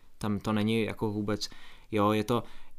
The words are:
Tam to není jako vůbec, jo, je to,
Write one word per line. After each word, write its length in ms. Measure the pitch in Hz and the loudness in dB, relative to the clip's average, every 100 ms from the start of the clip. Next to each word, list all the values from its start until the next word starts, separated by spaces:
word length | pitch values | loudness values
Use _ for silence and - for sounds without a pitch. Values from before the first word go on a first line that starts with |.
| - - | -20 -6
Tam 200 | 110 101 | -2 0
to 140 | 110 | 0
není 300 | 107 107 113 | 2 2 2
jako 280 | 101 101 113 | 0 0 -2
vůbec, 400 | 104 104 104 - - - - - | 0 -2 -2 -4 -8 -12 -14 -4
jo, 180 | 107 104 | 2 4
je 140 | 107 | 4
to, 180 | 107 120 - - - | 2 0 0 -6 -8